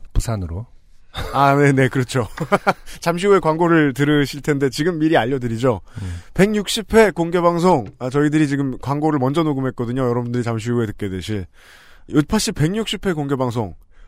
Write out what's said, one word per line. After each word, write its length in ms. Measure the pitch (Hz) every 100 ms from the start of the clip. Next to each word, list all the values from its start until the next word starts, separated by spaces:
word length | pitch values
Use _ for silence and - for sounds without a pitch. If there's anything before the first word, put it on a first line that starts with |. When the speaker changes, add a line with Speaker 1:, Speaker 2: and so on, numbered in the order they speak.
| -
Speaker 1:
부산으로. 540 | - - 110 87 85 120 - - - - - -
Speaker 2:
아, 220 | 127 139
네, 180 | 139 143
네, 160 | 135 131
그렇죠. 400 | 139 123 127 107 - 156 196
<laughs> 360 | - - - -
잠시 260 | - 170 196
후에 140 | 196
광고를 540 | 160 160 175 165 151
들으실 480 | 135 143 151 143 143
텐데 260 | 135 147 139
지금 300 | 123 151 170
미리 180 | 156 160
알려드리죠. 640 | 113 135 120 113 127 104 - -
Speaker 1:
음. 180 | 95 87 -
Speaker 2:
백육십 580 | - 196 214 196 - 208
회 160 | 214 220
공개 300 | 165 170 175
방송. 460 | 170 170 175 165 98 -
아, 120 | 123
저희들이 380 | 131 151 151 151
지금 280 | 139 139 120
광고를 400 | 127 143 156 151
먼저 240 | 127 143
녹음했거든요. 600 | 160 135 131 120 117 127 127
여러분들이 360 | 120 120 120
잠시 260 | 117 113 110
후에 140 | 120 110
듣게 220 | 101 101
되실 380 | 92 87 107 92 _ - - - - -
요파시 400 | 135 147 214 214
백육십 540 | 196 151 208 220 208 202
회 60 |
공개 200 | 156 139
방송. 400 | 139 127 113 104 78 - -